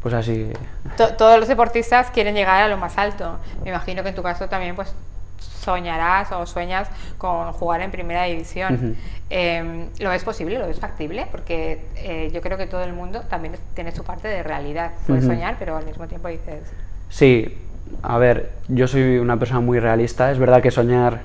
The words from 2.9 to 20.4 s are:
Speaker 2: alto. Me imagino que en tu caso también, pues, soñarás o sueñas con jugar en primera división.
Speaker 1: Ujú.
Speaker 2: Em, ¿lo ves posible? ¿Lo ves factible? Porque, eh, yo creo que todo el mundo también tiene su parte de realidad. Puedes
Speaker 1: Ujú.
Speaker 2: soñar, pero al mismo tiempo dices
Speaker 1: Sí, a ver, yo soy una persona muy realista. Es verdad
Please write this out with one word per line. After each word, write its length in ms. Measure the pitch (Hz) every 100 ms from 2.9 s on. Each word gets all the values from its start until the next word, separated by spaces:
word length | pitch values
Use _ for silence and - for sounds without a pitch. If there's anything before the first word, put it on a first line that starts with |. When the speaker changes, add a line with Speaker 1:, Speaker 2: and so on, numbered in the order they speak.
| -
Speaker 2:
alto. 380 | 208 208 175 180 - -
Me 60 | 190
imagino 320 | 175 185 185
que 60 | 190
en 60 | 185
tu 60 |
caso 260 | 180 175 190
también, 280 | 196 180 175
pues, 180 | 190 - - - - -
soñarás 920 | - - - 180 175 160 170 190 202
o 120 | 185 175
sueñas 440 | - 175 185 208 - - -
con 360 | 185 170 170
jugar 280 | - 170 170
en 80 | 185
primera 320 | - 175 175 180
división. 480 | 165 165 185 190
Speaker 1:
Ujú. 220 | 120 120 110 - - -
Speaker 2:
Em, 580 | 185 175 170 165 165 170 -
¿lo 100 | 202
ves 140 | 170 -
posible? 340 | 208 165 240
¿Lo 80 | 208
ves 120 | 214
factible? 460 | - - 151 202 -
Porque, 540 | - - 165 160 151 - -
eh, 340 | 170 160 160
yo 80 | 170
creo 160 | 175 190
que 100 | 185
todo 160 | 185
el 80 | 180
mundo 300 | 175 180 208 254
también 260 | 180 160 180 -
tiene 200 | - 170 -
su 80 |
parte 240 | - 180 214
de 160 | 196
realidad. 480 | 151 151 143 147 170 - -
Puedes 160 | 135
Speaker 1:
Ujú. 100 | 127
Speaker 2:
soñar, 220 | 117 180 -
pero 200 | 185 156
al 80 | 160
mismo 200 | - 165
tiempo 200 | 170 175
dices 420 | 160 - 151 - - - - -
Speaker 1:
Sí, 480 | - 139 123 101 - - - - -
a 160 | - 120
ver, 340 | 123 113 - - -
yo 200 | 127 127
soy 300 | 135 131 123
una 200 | 120 117
persona 220 | 117 127
muy 180 | 123 120
realista. 520 | 113 113 117 - 131
Es 60 |
verdad 240 | 135